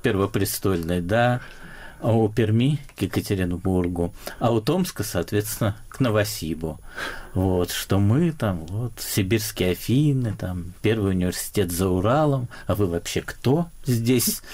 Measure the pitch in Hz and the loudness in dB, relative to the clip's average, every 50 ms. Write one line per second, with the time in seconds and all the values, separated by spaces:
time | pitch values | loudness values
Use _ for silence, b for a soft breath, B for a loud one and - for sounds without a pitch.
0 | - 131 104 95 98 98 - - 98 98 - - - 101 95 87 82 80 87 90 | 0 0 2 2 2 2 2 0 0 0 -2 -2 0 0 0 0 0 0 0 0
1 | 87 87 104 117 120 123 123 123 B B B B B B B B B B B B | 0 2 2 4 4 4 2 0 B B B B B B B B B B B B
2 | - 120 110 117 110 104 107 - 117 104 107 113 123 139 156 139 - - - - | 0 2 4 4 4 2 2 2 2 4 4 4 4 4 2 0 -4 -8 -6 -4
3 | 101 90 - 107 - - 104 95 92 87 90 85 - 95 92 90 90 87 90 85 | -4 -2 0 -2 0 0 0 0 0 0 -2 -2 0 2 2 2 2 2 0 0
4 | 85 87 - B B B B B - 117 117 110 107 - 151 185 185 180 - - | -2 -2 -4 B B B B B 0 2 2 2 2 2 0 0 0 -2 -2 -6
5 | 107 - - 92 85 - - 104 104 - - - 120 104 98 - - - - - | -6 -4 -2 -4 -2 0 0 -2 0 -2 -2 -2 -2 -2 -2 -4 -10 -10 -2 0
6 | 135 120 107 107 101 107 - - - 78 82 78 82 80 76 - B B B B | 0 2 4 2 2 0 -2 -6 -4 -4 -4 -4 -4 -6 -6 -8 B B B B
7 | B B B B B B B 98 92 95 92 90 90 - - - - - - 98 | B B B B B B B 0 2 4 4 2 2 0 -2 -6 -2 0 2 4
8 | 101 101 113 143 175 170 151 - - 107 92 85 80 80 92 107 123 117 - - | 4 4 4 4 4 2 0 0 -2 -2 -2 -2 -6 -6 -6 -6 -6 -6 -6 -8
9 | - - - - 101 92 117 113 107 107 - - 92 92 87 - - - 113 135 | -8 -4 -2 0 0 2 0 0 0 -2 -4 -2 0 0 0 -2 0 0 2 4
10 | 151 151 139 131 123 113 101 - 95 92 90 90 85 87 90 - - 107 113 113 | 4 4 2 2 0 -2 -4 -4 -6 -6 -4 -6 -6 -8 -8 -2 0 0 2 2
11 | 101 98 95 92 90 90 87 - - - - 104 98 87 87 85 95 95 90 92 | 2 2 2 2 2 0 0 -2 -6 -4 0 0 0 0 0 0 2 2 2 2
12 | 90 107 127 151 156 147 139 135 120 - B B B B - 98 104 90 85 85 | 2 2 4 4 4 2 2 0 -2 -6 B B B B 0 0 0 0 0 -2
13 | - - - 87 - - - - - 120 135 165 170 165 - - - - 123 113 | -4 -2 -4 -4 -4 -6 -8 -2 0 2 2 2 0 -2 -6 -8 -2 0 0 2
14 | 113 117 127 123 120 - - - B B | 2 2 2 2 2 0 -2 -4 B B